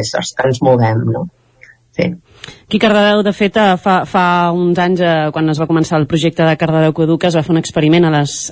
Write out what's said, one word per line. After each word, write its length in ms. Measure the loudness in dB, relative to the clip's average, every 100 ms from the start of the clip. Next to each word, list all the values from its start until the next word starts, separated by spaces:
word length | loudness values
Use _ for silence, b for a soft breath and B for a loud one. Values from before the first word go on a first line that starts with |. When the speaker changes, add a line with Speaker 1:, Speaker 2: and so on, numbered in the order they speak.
Speaker 1:
éssers 320 | -2 -6 -6 -4
que 140 | -2
ens 80 | 0
movem, 460 | 2 2 2 0 -2
no? 220 | -4 -8 -14 _ b b b _
Sí. 140 | -4 -4 -6 B B B B -6
Speaker 2:
Aquí 80 | 0
a 20 |
Cardedeu, 400 | 2 2 2 2 0
de 60 |
fet, 220 | -2 -2 2
eh, 160 | 2 2
fa, 280 | 0 0 0
fa 460 | 0 0 2 0
uns 240 | 0 0 0
anys, 220 | 0 0
eh, 280 | 0 0 -2
quan 160 | -2 -2
es 80 | -2
va 60 | 0
començar 320 | 0 0 0
el 80 | 0
projecte 380 | 0 -2 0 0
de 100 | 0
Cardedeu 360 | 0 2 0
Coeduca, 320 | 0 0 0 0
es 60 | -2
va 60 |
fer 80 | 0
un 60 | -2
experiment 480 | -2 0 2 4 2
a 60 |
les, 200 | 2 -2 -6 -8